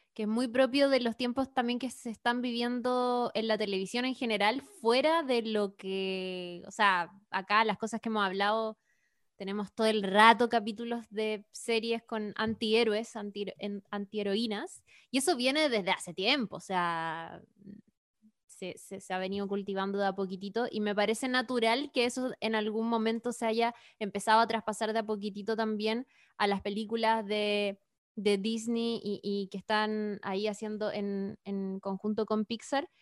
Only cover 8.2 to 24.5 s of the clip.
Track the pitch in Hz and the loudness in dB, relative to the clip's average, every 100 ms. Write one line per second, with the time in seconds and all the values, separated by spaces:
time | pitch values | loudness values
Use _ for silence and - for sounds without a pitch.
8.2 | 196 190 202 220 220 220 _ _ _ _ | 0 2 2 2 -2 -8 _ _ _ _
9.2 | _ _ 196 208 196 - 220 214 196 196 | _ _ -6 -4 -6 0 2 2 4 10
10.2 | 226 226 240 233 214 214 233 233 220 208 | 10 10 6 2 0 -6 -6 -6 -6 -4
11.2 | 214 214 - - - 226 233 226 - 220 | -4 -4 -8 -12 -2 0 0 -4 -4 -6
12.2 | 214 - 220 220 220 220 226 208 233 226 | -6 -2 -2 0 2 4 4 2 -4 -8
13.2 | 208 202 196 - 202 202 - 208 202 214 | -8 -6 -8 -6 -8 -8 -6 -6 -4 -4
14.2 | 202 202 233 208 339 - _ - _ 254 | 0 0 0 -4 -6 -12 _ -20 _ 0
15.2 | 359 277 247 294 311 226 185 175 - 165 | 2 2 2 2 2 2 0 -2 -4 -2
16.2 | 196 285 214 156 - 185 175 165 165 160 | 0 2 0 -6 -4 -2 0 -2 -4 -6
17.2 | 165 170 - _ - - _ _ _ _ | -10 -14 -18 _ -20 -20 _ _ _ _
18.2 | 220 _ _ - 185 - - 190 - 185 | _ _ _ -14 -12 -12 -14 -16 -6 -6
19.2 | 190 196 196 202 196 190 196 202 196 190 | -4 -4 -4 -4 -4 -4 -2 0 0 0
20.2 | 190 190 196 226 247 214 208 208 208 226 | -4 -6 -6 -4 -2 -2 -2 2 2 0
21.2 | 254 254 226 247 220 240 285 262 240 254 | 0 0 0 2 2 2 0 0 0 0
22.2 | 254 - 220 220 214 214 226 233 220 226 | -4 -2 -2 0 0 -2 0 0 0 -2
23.2 | 247 233 226 226 233 233 - _ 208 202 | -4 -4 -2 2 0 -2 -18 _ -6 -4
24.2 | 226 220 226 | 4 6 6